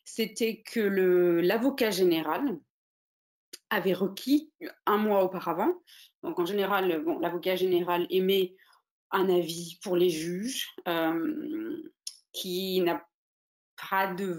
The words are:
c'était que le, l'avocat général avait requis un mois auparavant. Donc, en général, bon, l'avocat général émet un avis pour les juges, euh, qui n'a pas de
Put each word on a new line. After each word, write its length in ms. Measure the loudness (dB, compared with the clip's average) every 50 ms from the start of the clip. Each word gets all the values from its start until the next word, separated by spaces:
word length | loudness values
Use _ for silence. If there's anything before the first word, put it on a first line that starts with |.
| -20
c'était 560 | -10 -4 -4 -4 -2 -2 -2 -2 -2 -2 -4 -8
que 180 | -6 -2 0
le, 600 | 0 2 2 4 4 6 6 6 6 4 4 4 4
l'avocat 480 | 4 4 4 2 0 2 2 0 0
général 680 | 2 4 4 4 4 2 0 -2 -2 0 0 -2 -2 -4 -10 _ _ _ _ _ _ _ _ _ _ _ _ _ _ _ _ _ -20 -14 _ -4
avait 240 | -2 0 0 0 0
requis 580 | 0 -2 -4 -4 -4 -2 2 2 2 0 -2 _ -14 -14 -14 -12 _ -2
un 100 | 0 2
mois 260 | 2 2 2 4 4 2
auparavant. 520 | 2 0 -4 -4 -4 -2 0 0 0 -2 -4 _ _ -20 -20 -20 -20 _ _ -10
Donc, 160 | -6 -4 -2
en 80 | -2
général, 560 | -2 0 0 0 0 0 0 2 0 0 0 -2
bon, 140 | -2 -2 -2
l'avocat 360 | -2 -2 -2 -2 -2 -2 0
général 520 | 0 2 2 2 2 2 2 0 0 0 0
émet 480 | 0 0 2 2 2 2 2 0 -4 _ _ _ _ _ _ _ _ _ _ -4
un 180 | 0 0 2 4
avis 500 | 4 2 2 0 -4 -8 -10 -12 -14 -10 -6
pour 140 | -2 2
les 120 | 2 4 4
juges, 600 | 2 0 -2 -4 -4 -4 -6 -6 -6 -8 -8 -10 -12 -10 -6 -4
euh, 880 | -2 0 0 0 0 -2 -2 -4 -6 -6 -6 -8 -6 -6 -6 -8 -8 -10 -12 -14 _ _ -20 -20 -20 -20 _ _ -12
qui 480 | -10 -8 -6 -4 -4 -2 0 0 2
n'a 260 | 2 2 0 -2 -6 _ _ _ _ _ _ _ _ _ _ _ _ _ _ -14 -8 -2
pas 220 | 0 0 0 0 -2
de 120 | -4 -4 -4 -6